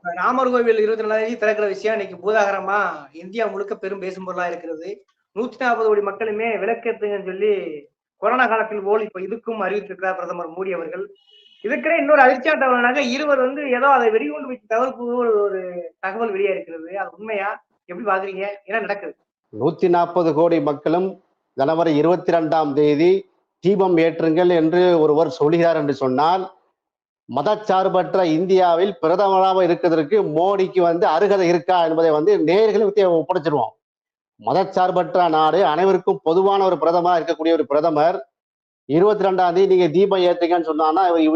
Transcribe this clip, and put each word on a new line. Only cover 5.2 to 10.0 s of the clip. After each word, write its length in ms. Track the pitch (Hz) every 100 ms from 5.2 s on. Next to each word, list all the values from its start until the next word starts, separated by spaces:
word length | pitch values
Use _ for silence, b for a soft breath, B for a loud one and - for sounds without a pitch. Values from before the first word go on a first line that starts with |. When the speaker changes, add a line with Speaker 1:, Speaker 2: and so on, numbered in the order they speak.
| _ 190
Speaker 1:
நூத்தி 220 | 240 -
நாற்பது 280 | 254 233 220
கோடி 140 | 208
மக்களுமே 480 | 202 202 220 208 226 208
விளக்கேத்துங்கன்னு 680 | 196 233 233 226 208 202 185
சொல்லி 240 | 190 214 202 170 151 - _ _ _
கொரோனா 240 | 202 247 240
காலத்தில் 380 | 220 214 208 196
போல் 180 | 214 214
இப்ப 140 | 185 185
இதுக்கும் 380 | 226 - 220 185
அறிவித்திருக்கிறார் 520 | 202 190 180